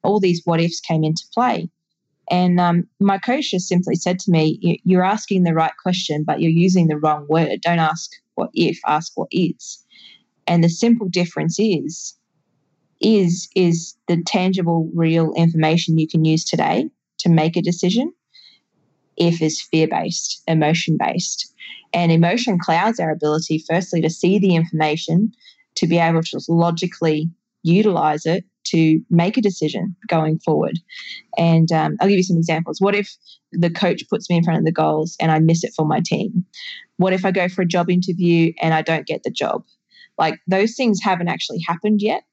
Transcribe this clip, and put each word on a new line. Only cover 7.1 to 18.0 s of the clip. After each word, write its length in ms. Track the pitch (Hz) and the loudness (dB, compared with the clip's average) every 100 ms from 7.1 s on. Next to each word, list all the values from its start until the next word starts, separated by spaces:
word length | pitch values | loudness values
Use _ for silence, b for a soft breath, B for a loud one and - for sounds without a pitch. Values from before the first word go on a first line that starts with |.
| 151 147 | -2 0
word. 320 | 160 156 - | 0 0 -2
Don't 200 | 170 170 | -2 0
ask 280 | 156 165 - - _ - | 0 -2 -10 -20 _ -8
what 140 | - | -6
if, 240 | - 160 - - | 0 -2 -2 -2
ask 260 | 151 165 - | -4 -4 -10
what 120 | - | -6
is." 540 | - 175 - - - _ B B B B _ - | -2 -2 -4 -14 -20 _ B B B B _ 0
And 160 | 170 | 2
the 80 | 170 | 2
simple 380 | 165 233 233 190 | 2 2 2 2
difference 500 | 175 175 - 156 170 | -2 -4 -2 -4 0
is, 580 | 220 165 143 165 - _ _ _ _ _ _ _ _ _ | 0 0 -4 -10 -16 _ _ _ _ _ _ _ _ _
is, 480 | 208 220 175 180 - - | 2 4 2 0 -2 0
is 400 | 180 170 165 - - | 2 2 -4 -16 -2
the 160 | 170 | -2
tangible, 680 | 170 196 185 190 170 165 160 | 0 -2 0 0 0 0 -2
real 400 | 170 165 165 160 | 0 0 2 0
information 640 | - 165 165 156 165 - 160 | 2 2 2 2 0 2 0
you 100 | 156 | 2
can 160 | 165 | 2
use 200 | 160 160 | 2 2
today 440 | - - 147 - 311 _ _ - | 0 -2 -2 -2 -4 _ _ -4
to 100 | 185 | 2
make 280 | 165 156 170 | 2 2 0
a 60 | |
decision. 480 | 196 175 180 226 | -2 -2 -2 0